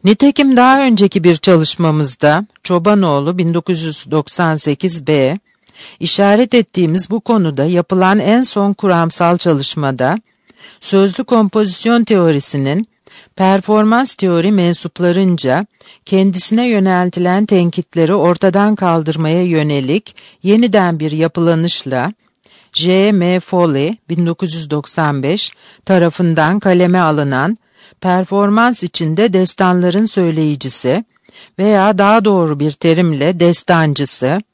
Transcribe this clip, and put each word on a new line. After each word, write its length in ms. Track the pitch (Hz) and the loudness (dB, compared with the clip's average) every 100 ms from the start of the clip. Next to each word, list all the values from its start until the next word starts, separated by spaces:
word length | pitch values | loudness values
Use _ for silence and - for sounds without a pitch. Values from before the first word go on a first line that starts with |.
Nitekim 520 | 185 214 285 285 277 247 | 2 4 2 2 2 4
daha 260 | 247 269 | 4 4
önceki 420 | 269 214 196 196 | 2 2 2 2
bir 120 | 170 165 | 2 2
çalışmamızda, 1080 | - 175 156 - 170 151 143 - 147 156 208 _ | 2 2 2 0 0 0 -2 0 0 0 -4 _
Çobanoğlu, 760 | - 180 180 208 180 143 143 180 | -4 0 2 2 2 0 -2 -2
bin 160 | 170 | -2
dokuz 280 | 170 - 170 | -2 -4 -6
yüz 300 | 160 151 - | -6 -10 -4
doksan 440 | 156 143 - 170 156 | -4 -4 -2 -2 0
sekiz 520 | 151 143 190 165 139 | -4 -4 -4 -6 -2
B, 320 | 151 131 190 _ _ _ - - - | 0 0 -2 _ _ _ -20 -20 -10
işaret 540 | - - 202 208 247 | -6 0 2 4 2
ettiğimiz 560 | 247 214 180 165 175 180 | 0 0 -2 0 -2 -4
bu 120 | 220 | -6
konuda 440 | - 226 165 139 147 | -2 0 0 -2 0
yapılan 540 | 175 170 185 185 208 | 0 0 0 2 2
en 220 | 185 226 | 2 0
son 320 | 262 208 202 | 0 -2 -2
kuramsal 640 | 196 202 175 165 - 170 175 | -2 0 0 0 0 0 0
çalışmada, 800 | 175 147 139 - 143 131 127 208 _ _ _ _ - - | 0 -2 -2 -4 -6 -2 -2 -2 _ _ _ _ -20 -20
sözlü 420 | - 196 196 185 | -2 0 0 -2
kompozisyon 800 | 254 233 208 220 208 175 226 233 | 0 0 2 0 -2 -4 -2 0
teorisinin, 840 | 226 208 170 147 - 147 135 160 226 _ _ - _ - | 2 2 2 0 -4 -4 -2 -4 -6 _ _ -20 _ -2
performans 800 | 190 190 185 214 214 233 262 | 2 2 0 0 2 0 -2
teori 380 | - 190 170 180 | -2 0 0 2
mensuplarınca 1120 | 208 175 170 170 - 180 175 190 170 127 139 208 _ - - - | 2 0 -2 -8 -2 0 2 0 0 0 -2 -2 _ -20 -20 -4
kendisine 640 | 190 196 185 - 220 247 | 0 0 -2 -2 -2 0
yöneltilen 800 | 214 190 180 180 180 180 185 208 | 0 0 0 -2 -2 -2 0 2
tenkitleri 680 | 190 175 175 - 170 165 196 | 2 0 -2 -6 -2 0 2
ortadan 600 | 165 170 196 185 208 214 | 2 2 0 2 0 0
kaldırmaya 680 | 185 165 156 156 156 165 | 0 0 -2 -4 -2 0
yönelik 720 | 180 160 151 143 131 180 - - - _ | 0 0 0 -2 -2 -4 -4 -20 -20 _
yeniden 560 | 185 214 240 202 180 165 | 0 2 2 2 0 -2
bir 120 | 156 | -4
yapılanışla, 1000 | 156 160 170 170 165 170 - 135 127 139 220 _ _ _ _ _ | -2 -2 0 0 0 -2 -4 -6 -4 -4 -8 _ _ _ _ _
J 380 | - 165 185 202 | -4 0 2 2
M 280 | 202 175 180 | 0 0 -2
Foley, 580 | - 185 175 139 151 220 _ | -2 0 0 0 -4 -6 _
bin 160 | 170 170 | -4 -2
dokuz 280 | 165 185 | -4 -6
yüz 160 | 165 151 | -8 -6
doksan 540 | 147 143 - 151 143 | -8 -6 -4 -2 -2
beş 280 | 135 196 - _ - _ - | -4 -4 -6 _ -20 _ 0
tarafından 760 | 190 170 - 175 160 156 202 | 2 2 0 -2 2 0 0
kaleme 400 | 202 180 180 180 | 0 2 2 2
alınan, 580 | 165 151 143 131 156 220 _ _ _ _ | 0 0 -2 -2 -2 -6 _ _ _ _
performans 840 | 185 180 185 196 202 214 233 240 | -2 -2 0 0 0 2 0 -2
içinde 500 | 180 - 165 160 226 | -6 -4 -4 0 0
destanların 720 | 185 185 - 185 180 180 180 220 | 2 -2 0 0 2 0 0 -2
söyleyicisi 1000 | - 175 156 151 143 131 - 127 165 226 _ _ - - - | 0 -2 0 -2 -2 -8 -6 -2 -2 -4 _ _ -20 -20 -2
veya 380 | 202 208 196 202 | 0 2 2 2
daha 280 | 202 220 214 | 4 4 2
doğru 340 | 190 165 143 | 2 0 0
bir 120 | 151 | -4
terimle 680 | 143 170 160 175 147 147 175 | 0 0 2 2 0 -2 2
destancısı 1040 | 170 170 - 175 156 139 139 - 127 175 - | 0 0 0 2 2 0 -4 -4 -2 -4 -6